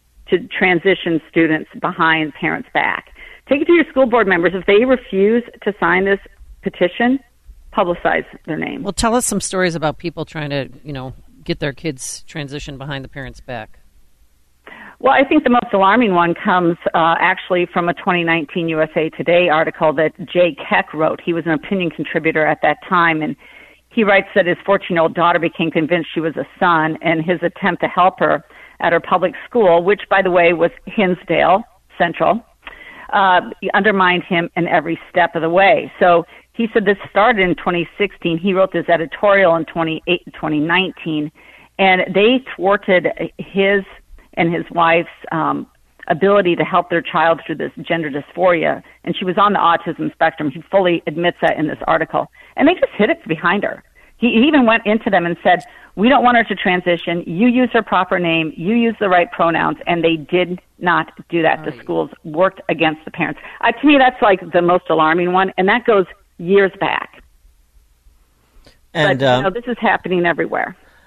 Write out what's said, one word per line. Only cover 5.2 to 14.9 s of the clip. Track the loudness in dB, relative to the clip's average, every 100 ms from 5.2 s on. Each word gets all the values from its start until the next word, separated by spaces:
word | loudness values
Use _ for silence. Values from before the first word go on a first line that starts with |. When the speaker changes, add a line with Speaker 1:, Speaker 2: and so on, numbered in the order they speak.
| 2 2 -2 -8
Speaker 1:
to | -8 -2
sign | 0 2
this | 0 -2 -4 -20 -20 -12
petition, | -10 -2 -2 0 0 0 -4 _ -20 -20 -6
publicize | -2 -2 -2 -2 -2 -4 -12
their | -10 -8
name. | -8 -8
Speaker 2:
Well, | -8
tell | -4 -2
us | 0
some | -2 -4
stories | -4 -2 -2
about | -2 -4 -6
people | -10 -10 -10
trying | -10 -6
to, | -6 -8 -12
you | -14
know, | -12 -12 -16 -20 -12
get | -8 -6
their | -6
kids | -6 -8 -10 -12 -14 -14
transitioned | -14 -12 -12 -12 -12
behind | -10 -10
the | -12
parents' | -14 -14 -16
back. | -14 -14 -14 -20 _ _ -20 _ _ _ _ _ -20 -20 -20